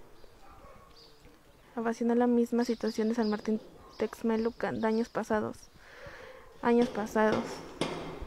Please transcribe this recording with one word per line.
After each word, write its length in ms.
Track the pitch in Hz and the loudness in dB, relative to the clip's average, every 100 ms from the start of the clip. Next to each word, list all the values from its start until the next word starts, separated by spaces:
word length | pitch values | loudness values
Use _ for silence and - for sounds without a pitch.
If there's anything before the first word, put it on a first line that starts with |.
| - - - - - - - - - - - - - - - - - 247 | -16 -20 -20 -20 -20 -20 -20 -20 -20 -20 -20 -20 -20 -20 -20 -20 -12 -4
Ovacionó 400 | 226 226 233 240 | -2 0 2 4
la 100 | 247 | 6
misma 380 | 240 233 233 | 4 4 2
situación 440 | 247 226 220 226 220 | 2 0 -2 0 0
de 60 | |
San 160 | 233 214 | 2 0
Martín 300 | 208 214 214 - - - - | 0 0 -2 -4 -20 -12 -4
Texmelucan, 840 | 220 - 226 220 233 - 196 214 | -4 -2 0 0 0 -2 -4 0
daños 280 | 220 220 240 | 0 0 0
pasados, 480 | - 220 214 117 - - - - - - - - - - - | -2 0 0 -2 -8 -16 -20 -20 -18 -16 -16 -18 -18 -20 -2
años 260 | 240 233 240 | 4 4 4
pasados. 540 | 202 220 220 214 240 233 - - - - - - - | 0 -2 2 4 2 -2 -8 -10 -6 -6 -6 -8 -8